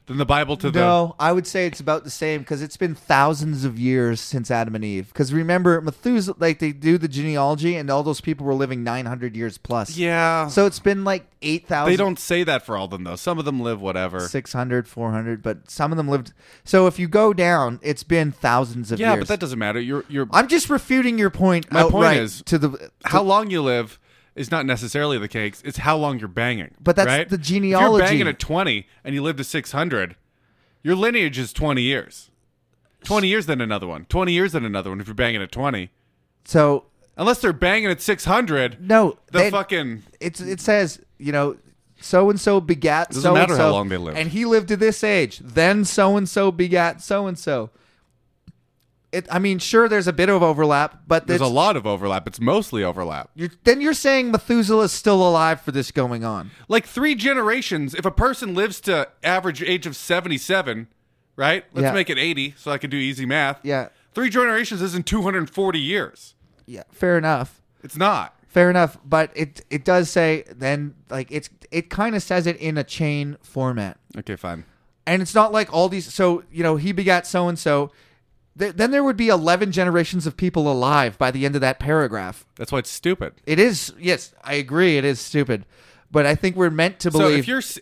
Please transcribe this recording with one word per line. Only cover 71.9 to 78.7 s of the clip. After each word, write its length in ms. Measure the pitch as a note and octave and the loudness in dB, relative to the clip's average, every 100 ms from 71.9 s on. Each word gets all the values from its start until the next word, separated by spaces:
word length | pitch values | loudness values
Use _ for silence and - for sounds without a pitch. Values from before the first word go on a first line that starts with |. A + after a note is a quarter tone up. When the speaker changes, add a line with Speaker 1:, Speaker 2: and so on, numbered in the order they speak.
Speaker 2:
kinda 280 | - A3 G#3+ | -4 -2 -2
says 280 | - F3+ E3+ | -2 -2 0
it 80 | E3+ | -4
in 220 | D#3+ D#3 | -4 -4
a 40 | |
chain 540 | C3+ - D#3 D3 C#3+ D3 | -6 -2 -2 -2 -6 -12
format. 540 | - - C3 A#2+ G2 - _ - | -12 -4 -4 -4 -8 -10 _ -16
Speaker 1:
Okay, 180 | G2+ G2 | -12 -10
fine. 280 | F2+ E2 - _ _ _ - | -10 -12 -14 _ _ _ -2
Speaker 2:
And 160 | F#3 | -2
it's 140 | F3 G#3+ | 2 2
not 160 | G#3+ | 4
like 200 | G#3+ G#3+ | 2 0
all 140 | E3 F#3 | 0 0
these, 220 | F#3+ - | -2 -8
so, 320 | - F3+ E3+ - | 0 0 0 -6
you 120 | D#3+ | -2
know, 140 | E3+ D#3 | 0 0
he 140 | E3+ | -2
begat 340 | F#3+ F#3+ F3+ - | 0 2 2 2
so-and-so. 640 | F3+ F3 E3+ D#3 C#3+ C#3+ _ _ _ _ _ _ - | -2 -2 -2 0 0 -2 _ _ _ _ _ _ -8
Th-, 160 | G3+ | -6